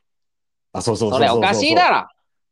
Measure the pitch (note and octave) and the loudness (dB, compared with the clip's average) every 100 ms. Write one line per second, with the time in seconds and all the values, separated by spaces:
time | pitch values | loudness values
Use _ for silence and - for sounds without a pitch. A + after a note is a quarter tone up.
0 | _ _ _ _ _ _ _ - A#2 G2+ | _ _ _ _ _ _ _ -8 -4 -2
1 | A2 C3 C3+ A#2 A2 G#2 D#4+ F4 C#4 - | -2 0 2 2 0 0 0 2 2 0
2 | - _ _ _ _ | -4 _ _ _ _